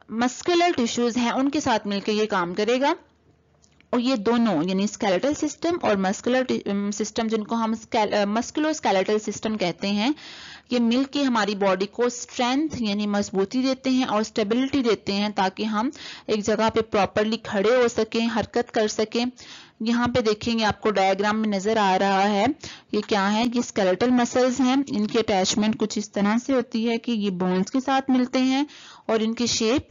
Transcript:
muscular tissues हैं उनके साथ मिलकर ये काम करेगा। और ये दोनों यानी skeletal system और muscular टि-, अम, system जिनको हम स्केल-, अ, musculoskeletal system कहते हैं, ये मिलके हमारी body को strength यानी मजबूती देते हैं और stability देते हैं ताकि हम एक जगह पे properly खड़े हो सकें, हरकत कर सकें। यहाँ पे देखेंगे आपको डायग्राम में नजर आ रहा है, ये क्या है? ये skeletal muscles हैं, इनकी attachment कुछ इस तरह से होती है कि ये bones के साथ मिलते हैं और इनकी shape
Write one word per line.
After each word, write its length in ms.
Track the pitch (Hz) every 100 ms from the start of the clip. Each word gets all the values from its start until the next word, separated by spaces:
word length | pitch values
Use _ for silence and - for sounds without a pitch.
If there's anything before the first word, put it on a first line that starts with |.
| -
muscular 600 | 220 247 - - 349 349
tissues 440 | 339 233 - 240 226
हैं 160 | 233
उनके 280 | 226 277 302
साथ 180 | 277 220 202
मिलकर 260 | 202 196
ये 140 | 214 214
काम 280 | 196 175
करेगा। 420 | 185 214 247 277 370 - _ _ _ _ _ _ _ _
और 80 | 247
ये 160 | 240 262
दोनों 520 | 214 240 233 165 180
यानी 180 | 190 208
skeletal 480 | - 214 185 262
system 420 | 302 302 - 330 349
और 120 | - 202
muscular 480 | 190 202 240 254
टि-, 240 | 254 226 208
अम, 220 | 202 202
system 380 | 208 214 - 220
जिनको 260 | 220 202
हम 200 | 233 226
स्केल-, 380 | 226 - 240 214
अ, 140 | 208 202
musculoskeletal 920 | 220 240 - 311 311 233 196 190 214
system 380 | 214 202 220 220
कहते 320 | 175 165 196
हैं, 260 | 208 226 302 - - - - -
ये 60 | 247
मिलके 440 | 233 240 269 285
हमारी 320 | 269 233 202
body 320 | 208 196 185 202
को 220 | - 240
strength 600 | 247 - - 240 269 320 254
यानी 260 | 220 202 208
मजबूती 560 | 202 202 190 196 254
देते 280 | 262 262 262
हैं 160 | 254 254
और 160 | 208
stability 600 | 220 - 208 233 269 285
देते 300 | 233 190 -
हैं 200 | 202 208
ताकि 320 | 202 190 -
हम 280 | 220 214 254 - - - -
एक 140 | 214
जगह 260 | 202 214 220
पे 140 | 226
properly 540 | 220 208 185 220 214 220
खड़े 460 | - 208 202 254
हो 60 | 240
सकें, 380 | 233 220 226 226
हरकत 440 | 220 202 240 240
कर 180 | 240 214
सकें। 380 | - 214 233 247 - - - - -
यहाँ 260 | 226 240 240
पे 140 | 247
देखेंगे 420 | 220 214 240 226
आपको 260 | 214 196 214
डायग्राम 460 | 196 190 190 208 220
में 120 | 220
नजर 300 | 196 196 220
आ 180 | 196 190
रहा 240 | 196 190
है, 340 | 202 202 233 - - - -
ये 60 | 208
क्या 260 | - 208 190
है? 220 | 214 240
ये 140 | 240
skeletal 480 | 240 - 190 185 240
muscles 500 | 247 240 254 254 254
हैं, 240 | 254 269 277
इनकी 300 | 208 208 233
attachment 600 | 220 196 190 - 214 214
कुछ 200 | 214 -
इस 140 | -
तरह 260 | 208 202 226
से 140 | 269
होती 320 | 262 240 226
है 140 | 233 233
कि 140 | 233
ये 180 | 226 202
bones 400 | 175 185 185 196
के 100 | 262
साथ 220 | 262 269 269
मिलते 280 | 254 247 262
हैं 280 | 254 269 294 - - - -
और 120 | 220
इनकी 240 | 220 226 233
shape 420 | - 220 277 -